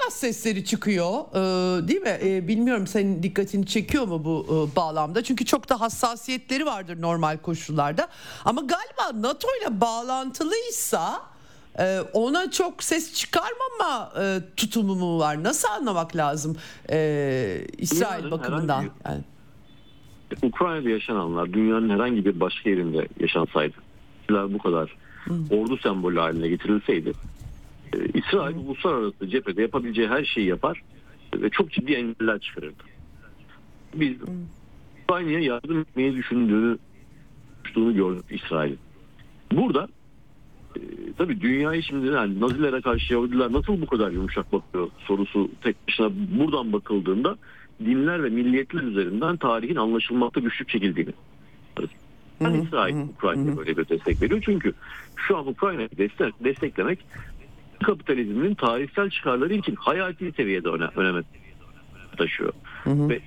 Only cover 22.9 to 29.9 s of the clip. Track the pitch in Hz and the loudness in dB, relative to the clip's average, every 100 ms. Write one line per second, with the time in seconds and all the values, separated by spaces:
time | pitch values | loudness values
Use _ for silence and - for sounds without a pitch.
22.9 | 78 - - 82 85 80 76 76 - - | 0 -2 -2 0 0 0 0 -2 -4 -18
23.9 | - - - - 104 98 101 92 85 78 | -20 -20 -10 0 0 0 -2 0 0 -2
24.9 | - - - - 87 78 104 113 131 123 | -8 -20 -14 -6 -4 0 0 2 0 0
25.9 | 95 90 85 82 80 82 90 - 104 - | 0 0 2 2 0 0 0 2 0 2
26.9 | 95 78 - - - - - - - - | 0 0 -6 -8 -14 -16 -16 -18 -20 -8
27.9 | - - - - 196 143 165 135 135 190 | -4 0 0 2 2 0 -4 -6 -2 0
28.9 | 135 107 - 98 117 101 92 110 135 120 | 2 0 -4 -2 -2 -2 0 0 0 -2